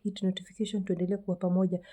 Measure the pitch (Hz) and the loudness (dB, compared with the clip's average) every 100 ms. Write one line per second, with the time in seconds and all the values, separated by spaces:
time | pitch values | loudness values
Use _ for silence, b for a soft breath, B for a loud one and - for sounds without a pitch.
0 | 208 196 185 190 - - 208 208 190 175 | -8 0 0 0 -6 -6 -2 -2 0 0
1 | 180 202 202 175 180 180 190 175 B | 0 -2 -2 -2 2 4 2 0 B